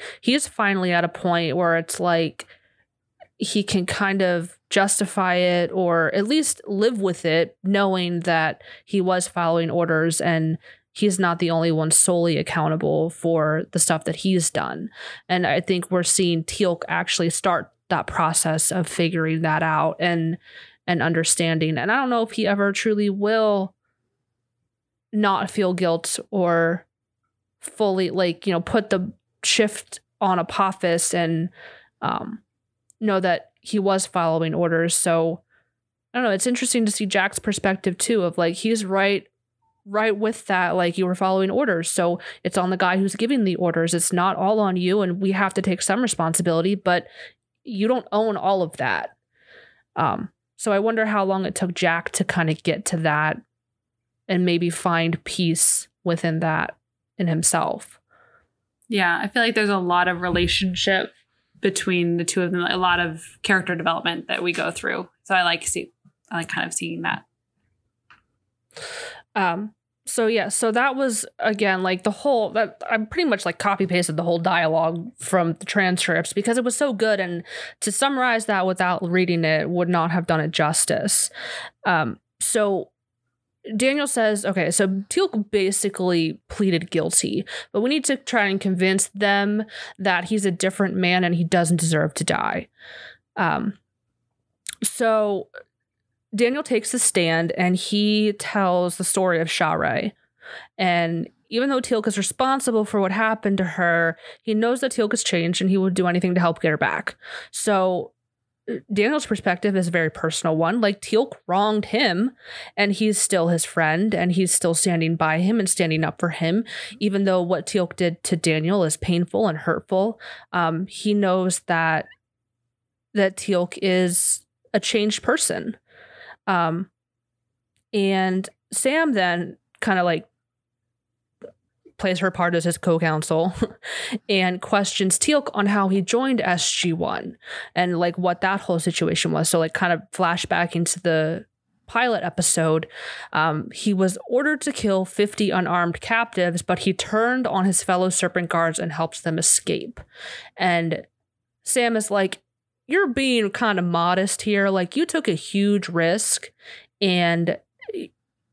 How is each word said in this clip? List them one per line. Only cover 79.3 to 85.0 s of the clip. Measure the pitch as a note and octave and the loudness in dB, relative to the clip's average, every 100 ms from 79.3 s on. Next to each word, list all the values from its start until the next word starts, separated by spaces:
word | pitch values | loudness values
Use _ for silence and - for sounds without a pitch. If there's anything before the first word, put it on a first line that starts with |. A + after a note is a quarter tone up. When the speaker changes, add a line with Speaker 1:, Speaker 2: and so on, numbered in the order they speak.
| E3+ | 2
Speaker 1:
it | D#3+ D#3 D3+ | 2 2 2
would | F3 E3+ | 0 2
not | F3 E3 | 2 2
have | F3 E3+ | 0 0
done | D#3+ | 0
it | D#3 | 0
justice. | - D3+ D#3+ - - G3+ - - - - - - - G#3+ | 0 0 2 0 0 0 0 0 -4 -12 -12 -12 -6 0
Um, | E3+ A#2+ - _ _ | 2 0 -4 _ _
so | - A3 G#3 F#3+ - _ _ _ _ _ _ _ - G#3+ | -2 0 2 0 -4 _ _ _ _ _ _ _ -8 0
Daniel | C4 C#4+ C#4+ | 0 0 0
says, | B3 A3 G#3 G3+ | 2 2 2 0
okay, | F#3 D#3 | 0 0
so | F3 G3 | 2 2
Teal'c | G3 | 0